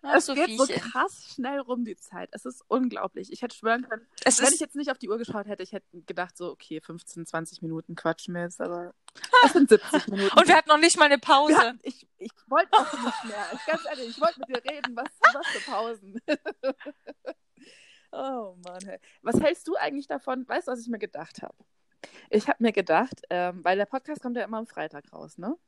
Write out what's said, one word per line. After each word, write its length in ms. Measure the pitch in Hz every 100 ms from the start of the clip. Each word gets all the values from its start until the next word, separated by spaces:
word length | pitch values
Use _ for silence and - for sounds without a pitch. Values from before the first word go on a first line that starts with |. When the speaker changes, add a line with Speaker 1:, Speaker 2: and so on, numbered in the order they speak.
Speaker 1:
Ach, 120 | 285
Speaker 2:
Es 120 | 311 294
geht 220 | 277 302
so 140 | 220
Speaker 1:
Sophiechen. 260 | 262 - 233
Speaker 2:
krass 420 | 247 359 - -
schnell 240 | - 254 277
rum, 240 | 233 247
die 120 | 233 185
Zeit. 320 | - 180 180
Es 120 | - 254
ist 160 | 254 _
unglaublich. 640 | 240 254 202 190 - 190
Ich 100 | -
hätte 120 | 240 -
schwören 300 | 220 233 247
können, 200 | 226 _ -
Speaker 1:
Es 140 | 254 240
Speaker 2:
wenn 80 | 269
Speaker 1:
ist 60 |
Speaker 2:
ich 60 | 311
jetzt 160 | 302 285
nicht 140 | 285
auf 60 | 262
die 100 | 196
Uhr 80 | 220
geschaut 280 | 226 220 202
hätte, 160 | 202
ich 100 | 185
hätte 140 | 202 _ 175 -
gedacht, 300 | 175 180 -
so, 120 | 175
okay, 300 | 135 - 156
fünfzehn, 460 | - 170 - - 160
zwanzig 340 | 165 165 -
Minuten 360 | 165 160 - 170
quatschen 380 | 165 165 -
wir 80 | 175
jetzt, 180 | 175 -
aber 320 | 175 175 180 _ _
Speaker 1:
<laughs> 300 | - - 494
Speaker 2:
es 80 | 466
sind 160 | 359 269
siebzig 400 | 208 - 302 -
Minuten. 300 | 196 196 -
Speaker 1:
Und 100 | 320
wir 80 | 330
hatten 120 | 311
noch 80 | 302
nicht 200 | 330 349
mal 60 | 294
eine 120 | 277
Pause. 340 | - 277 302
Speaker 2:
Wir 40 | 311
hatten, 220 | 233 247
ich, 240 | - - _ _
ich 140 | 196 _ _
wollte 260 | 285 381
auch 200 | 285 269
nicht 300 | 277 240 -
mehr. 220 | 226 208 180 254 -
Ganz 180 | 320 302
ehrlich, 220 | 294 233
ich 100 | 233
wollte 200 | 311 339
mit 80 | 262
dir 140 | 247 -
reden. 240 | 202 240 233
Was, 120 | 269 _ 330
was 120 | 285 -
für 220 | 220 -
Pausen. 500 | 214 226 220 196 208 -
<laughs> 40 | 285 320 - 262 277 - - - - - 330 _ _ 277 _ _ _ _
Oh 420 | - 269 254 208 180
Mann, 140 | 180 180 196
hey. 120 | 185 _ _
Was 200 | - 233
hältst 260 | 302 349 -
du 80 | 370
eigentlich 300 | 302 285 277
davon? 420 | 285 - 254 247
Weißt 200 | 277 311
du, 40 |
was 80 | 254
ich 80 | 233
mir 100 | 220
gedacht 440 | 214 - 160 -
hab? 120 | - - _ _ _ _ - - _
Ich 180 | 214 -
hab 120 | -
mir 120 | 233
gedacht, 500 | 208 180 165 208 - -
ähm, 320 | 180 180 180
weil 120 | 170 196
der 80 |
Podcast 380 | 202 262 - 302
kommt 140 | 254 240
ja 80 |
immer 140 | 202 220
am 80 | 226
Freitag 460 | - 156 147 _
raus, 240 | - 156 -
ne? 180 | 180 339